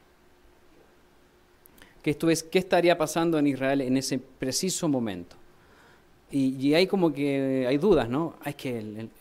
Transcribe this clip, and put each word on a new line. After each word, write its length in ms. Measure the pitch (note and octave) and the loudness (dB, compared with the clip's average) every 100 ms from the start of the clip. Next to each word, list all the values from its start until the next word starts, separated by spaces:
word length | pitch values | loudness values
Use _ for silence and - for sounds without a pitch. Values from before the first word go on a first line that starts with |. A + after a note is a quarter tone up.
| _ _ _ _ _ _ _ - _ _ _ _ _ _ _ _ _ - - - | _ _ _ _ _ _ _ -20 _ _ _ _ _ _ _ _ _ -20 -20 -6
¿Qué 80 | D#3 | -4
estu-, 180 | D3 E3 | 0 0
es, 140 | D#3+ | 0
qué 160 | - F#3 | 0 -2
estaría 380 | F#3 F3+ E3+ F3 | 2 2 4 2
pasando 420 | D#3 E3+ E3+ D#3+ | 0 0 0 2
en 80 | D3 | 0
Israel 320 | C3+ C3+ C#3 | 0 0 0
en 160 | B2+ C3 | 0 -2
ese 240 | C3 C3 | -2 -6
preciso 680 | - - C3 B2+ F#3+ - E3 | -8 -8 -6 -4 -4 -2 -2
momento?". 480 | C3 A2+ F2+ F2 - - _ _ - - - _ _ _ | 0 -2 -6 -12 -20 -20 _ _ -20 -20 -20 _ _ _
Y, 260 | C#3+ C3 C3+ | -2 0 0
y 180 | C#3 D#3 | 2 4
hay 120 | F#3+ | 4
como 260 | G3 E3+ | 2 2
que 520 | C#3 C#3+ C#3 C3+ C3 B2 | 0 -2 0 0 0 0
hay 120 | C#3+ | 2
dudas, 320 | G3 D#3+ A#2 | 4 4 2
¿no? 240 | C3 E3+ - - | -2 -4 -8 -12
"Es 100 | - | -10
que 240 | - A#2 | -8 -8
el, 180 | G#2+ G#2+ | -8 -12
el, 120 | A2 - | -14 -16